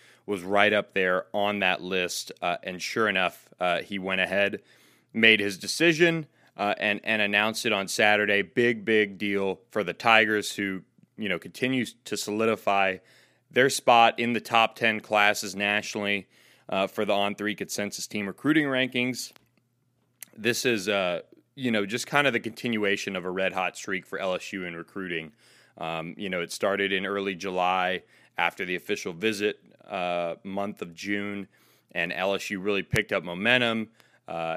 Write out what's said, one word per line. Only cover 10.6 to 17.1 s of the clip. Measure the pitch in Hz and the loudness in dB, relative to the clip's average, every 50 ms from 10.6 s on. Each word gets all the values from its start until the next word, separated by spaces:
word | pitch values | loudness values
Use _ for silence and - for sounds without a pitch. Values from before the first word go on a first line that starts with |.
| 101 98 95 92 - _ _ _ _ _ _ | -4 -4 -4 -6 -10 _ _ _ _ _ _
you | - 110 101 | -10 -6 -6
know, | 92 82 | -6 -6
continues | - 90 87 - 127 127 131 131 117 - - _ _ | -8 -12 -6 -4 -2 -2 0 -2 -4 -4 -8 _ _
to | - 110 | -8 -8
solidify | 101 - - 104 104 113 113 110 101 - - 101 98 98 95 95 90 - _ _ - _ _ _ _ _ _ | -8 -6 -4 -2 0 0 0 0 0 0 0 2 2 2 0 -2 -4 -10 _ _ -20 _ _ _ _ _ _
their | - 120 127 139 | 2 4 4 4
spot | - - - - 123 117 117 117 - - | 2 2 4 6 8 8 8 8 6 2
in | 117 120 | 0 0
the | 120 110 | -2 -2
top | - - 120 117 113 110 - | -2 2 4 4 4 2 2
ten | - 120 113 107 107 | 0 0 0 0 0
classes | - - 107 107 101 104 107 - - 101 90 | -2 0 2 4 4 4 4 2 -4 -6 -4
nationally, | 98 104 101 104 104 104 - - 110 101 101 101 98 92 - _ _ _ _ _ _ _ - | -2 -2 0 0 0 -2 -4 -6 -4 -2 -2 -2 -4 -4 -10 _ _ _ _ _ _ _ -4
uh, | 104 98 98 | -2 -2 -2
for | 95 - - 107 | 0 0 -2 0
the | 98 | 2